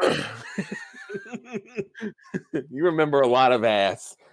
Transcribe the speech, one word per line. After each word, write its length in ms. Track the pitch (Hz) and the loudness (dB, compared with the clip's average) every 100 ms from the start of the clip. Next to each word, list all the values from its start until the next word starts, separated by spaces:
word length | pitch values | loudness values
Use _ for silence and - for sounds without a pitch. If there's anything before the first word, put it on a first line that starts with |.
<laughs> 60 | - 151 - 117 - - - - - - - 202 214 240 240 226 196 226 202 - 220 - _ 196 - | 0 0 -4 -10 -10 -10 -8 -10 -14 -18 -14 -12 -12 -14 -12 -14 -12 -12 -12 -12 -12 -12 _ -12 -8
You 320 | 160 135 127 | -8 -8 -2
remember 360 | 175 160 151 143 | 0 2 4 4
a 60 | 131 | 4
lot 240 | 123 131 | 6 6
of 120 | 123 | 4
ass. 520 | 113 107 98 92 - - _ | 4 4 2 0 -10 -20 _